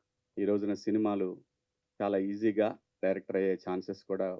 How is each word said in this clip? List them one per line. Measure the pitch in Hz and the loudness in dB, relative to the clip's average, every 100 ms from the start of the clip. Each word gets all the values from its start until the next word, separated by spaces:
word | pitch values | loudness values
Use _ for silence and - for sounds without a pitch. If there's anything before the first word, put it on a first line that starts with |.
| _ _ _ - | _ _ _ -4
ఈ | |
రోజున | 101 104 101 | 0 0 0
సినిమాలు | 98 107 110 107 101 92 - - _ _ _ _ - | -4 0 0 2 0 -2 -6 -16 _ _ _ _ -6
చాలా | 101 98 | 0 0
ఈజీగా | 98 101 110 101 104 - _ _ | 0 0 2 2 2 -2 _ _
డైరెక్టర్ | 95 92 - 95 | 0 0 -2 0
అయ్యే | 95 92 | 2 0
ఛాన్సెస్ | 95 92 98 98 | -2 -4 -4 -8
కూడా | - 95 95 92 | -6 -4 -4 -6